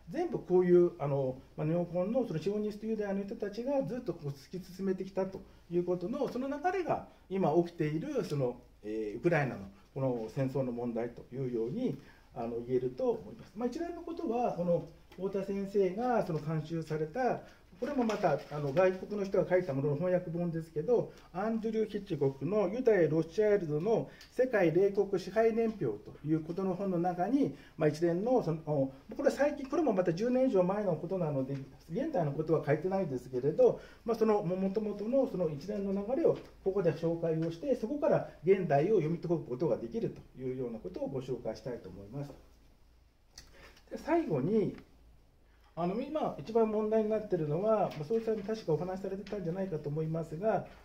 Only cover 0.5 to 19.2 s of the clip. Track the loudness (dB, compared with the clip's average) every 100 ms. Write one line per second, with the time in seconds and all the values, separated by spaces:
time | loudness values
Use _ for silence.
0.5 | 4 8 8 6 2 -2 0 -2 -4 -10
1.5 | -4 0 0 0 -2 0 0 0 -2 -2
2.5 | -2 -2 -4 -4 -2 -2 -2 -4 -6 -6
3.5 | -4 -2 0 0 -4 -6 -6 -8 -10 -10
4.5 | -12 -12 -6 -2 -2 -4 -4 -4 -6 -14
5.5 | -20 -4 -2 0 0 -2 -4 -4 -2 -4
6.5 | -2 0 0 0 -2 -4 -18 -6 0 2
7.5 | 4 2 0 -2 -2 -2 -4 -2 0 -2
8.5 | -2 -12 -14 -8 -4 -4 -2 0 2 0
9.5 | -4 -12 -16 -14 -4 -2 -2 -4 -4 -2
10.5 | -2 -4 -4 -4 -4 -4 -8 -12 -8 -4
11.5 | -2 -2 -2 -2 -4 -10 -20 _ -8 -6
12.5 | -6 -2 0 0 0 -2 -2 -6 -16 -16
13.5 | -6 -4 -4 -6 -6 -10 -6 -4 0 -2
14.5 | 0 0 0 0 -12 -20 -8 -4 -4 -4
15.5 | -4 -2 2 2 0 0 0 0 -4 -2
16.5 | -4 -4 -6 -4 -4 -4 -2 0 0 -6
17.5 | -20 -20 -8 -4 0 0 2 2 2 -2
18.5 | -6 0 4 4 2 -4 -4